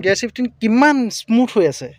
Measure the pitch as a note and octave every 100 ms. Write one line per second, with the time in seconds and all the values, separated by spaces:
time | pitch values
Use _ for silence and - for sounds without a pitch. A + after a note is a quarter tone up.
0 | F#3 G3 A#3 - B3 - A3 A#3 D4 C#4
1 | A3+ - - A#3 B3 A3 D#3+ - B2+